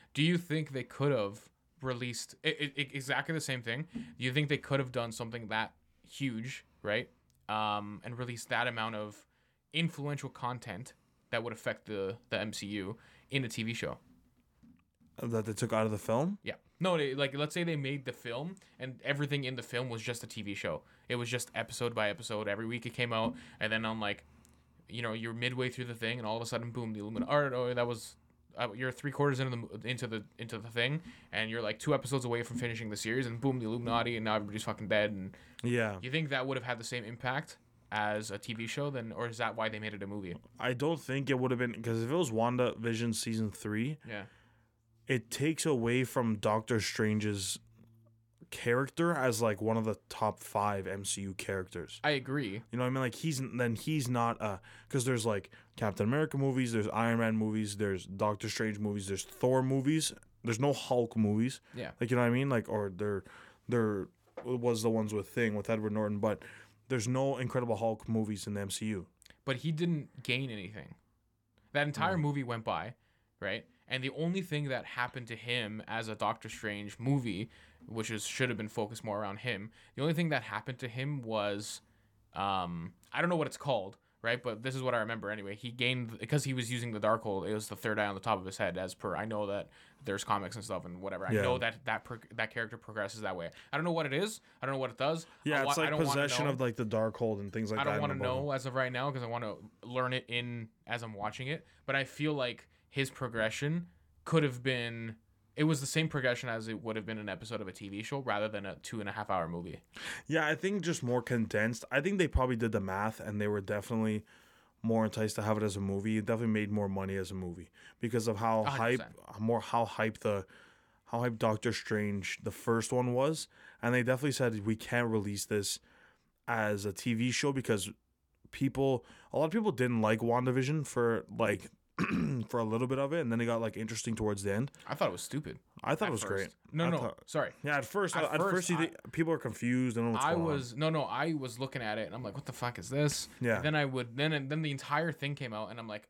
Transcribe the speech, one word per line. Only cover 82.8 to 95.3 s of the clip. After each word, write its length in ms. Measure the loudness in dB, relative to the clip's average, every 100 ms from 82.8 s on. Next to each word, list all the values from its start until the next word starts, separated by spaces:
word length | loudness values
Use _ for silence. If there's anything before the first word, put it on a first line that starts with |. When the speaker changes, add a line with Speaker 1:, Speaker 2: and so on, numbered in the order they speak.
| -8 -12 -6
Speaker 1:
I 80 | 0
don't 100 | 2
know 60 | 2
what 100 | 0
it's 120 | -2
called, 400 | 0 0 0 -10 _ _
right? 200 | 0 0
But 220 | -2 -4
this 100 | -4
is 80 | -2
what 140 | 2 2
I 40 |
remember 300 | 2 -2 -4
anyway. 260 | -4 -6 -8
He 140 | -8
gained, 480 | 0 2 2 -2 -6
because 280 | 0 2 2
he 80 |
was 180 | 0 0
using 220 | -2 -2
the 60 | 2
Darkhold, 440 | 4 4 2 -2 0
it 40 |
was 140 | -2 -4
the 80 | -4
third 240 | 0 2
eye 60 | 2
on 100 | 0
the 60 |
top 180 | 0 0
of 60 | 0
his 120 | -2
head, 200 | 0 0
as 180 | -4 -4
per, 220 | -4 -2
I 80 | -2
know 220 | -2 -2
that 200 | -2 -6 -12 -20 -10 -4
there's 180 | -2
comics 320 | 0 0 0 -8
and 80 |
stuff 220 | -6 -6 -6
and 160 | -8
whatever. 260 | -6 -4 0
I 60 |
Speaker 2:
Yeah. 80 | 2
Speaker 1:
know 160 | 4 2
that 260 | 0 -2
that 220 | -2 -2 -4
pro-, 140 | -12 -8 -4
that 160 | -4
character 260 | -2 -6 -6
progresses 440 | -8 -4 -4 -2
that 140 | -4 -4
way. 160 | -6 -10 -6
I 40 | -2
don't 60 |
know 80 | 0
what 140 | 0 0
it 80 |
is. 260 | 0 -2 -4 -14 -8
I 40 | -4
don't 100 | -2
know 40 |
what 120 | -2
it 60 | 0
does. 280 | 0 0 -4